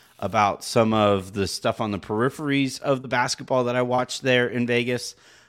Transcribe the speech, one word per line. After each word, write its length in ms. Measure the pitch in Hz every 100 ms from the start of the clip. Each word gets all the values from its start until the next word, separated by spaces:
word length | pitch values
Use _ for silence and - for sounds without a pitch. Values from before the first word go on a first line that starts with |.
| _ -
about 460 | 101 107 101 -
some 280 | - 120 113
of 400 | 110 104 98 92
the 140 | 101 95
stuff 340 | - 120 -
on 120 | 110
the 60 | 98
peripheries 800 | - 107 127 - 147 139 135 -
of 220 | 143 135
the 60 | 127
basketball 560 | 123 131 - 135 131
that 120 | 120 123
I 60 |
watched 400 | 123 123 127 -
there 260 | 131 127 123
in 180 | 120 120
Vegas. 480 | 120 120 123 - - - -